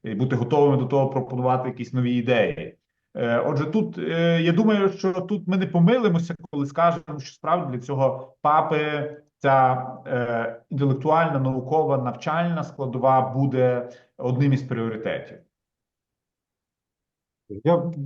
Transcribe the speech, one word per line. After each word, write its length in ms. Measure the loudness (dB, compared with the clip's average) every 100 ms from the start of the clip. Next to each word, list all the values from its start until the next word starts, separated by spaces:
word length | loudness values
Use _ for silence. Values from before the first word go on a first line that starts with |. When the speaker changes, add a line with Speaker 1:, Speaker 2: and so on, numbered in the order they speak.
Speaker 1:
і 100 | -8
бути 220 | -4 -2 -2
готовими 400 | 0 4 4 4
до 100 | 2
того 220 | 2 2
пропонувати 600 | -2 -4 -2 0 0 -2
якісь 240 | -8 -6
нові 220 | -2 0
ідеї. 640 | 0 2 2 2 -2 -12 -16 _ _ _ -6
Е, 240 | 0 0
отже, 240 | 0 -2
тут, 340 | 0 0 -2 -4
е, 440 | -4 0 2 2
я 100 | 2
думаю, 360 | 4 4 4 2
що 240 | 0 -4
тут 360 | -2 -4 -6 -2
ми 80 | -2
не 100 | 0
помилимося, 680 | 4 4 6 2 0 -2 -10 -8
коли 160 | -6 -4
скажемо, 520 | 2 2 2 -8 -12
що 160 | -12
справді 380 | -10 -2 -2 -2
для 100 | -8
цього 540 | -6 0 0 0 -12 _
папи 680 | 2 2 2 -2 -2 -4 -6 -10 _ _
ця, 480 | 2 4 4 2 -6 -12 -6
е, 540 | -4 -2 -2 -4 -8 _
інтелектуальна, 680 | -2 0 0 2 2 2 0
наукова, 600 | -2 -4 -2 0 2 0
навчальна 680 | -2 -6 -4 -2 -2 -4
складова 560 | -6 -8 -6 0 4 4
буде 680 | 2 0 0 2 2 2 -6 -16 _ -8
одним 340 | -4 2 2
із 100 | 2
пріоритетів. 760 | -2 -4 -4 -4 -6 -6 -8 -20 _ _ _ _ _ _ _ _ _ _ _ _ _ _ _ _ _ _ _ _ _ -4
Speaker 2:
Я, 280 | 0 0 -2 -8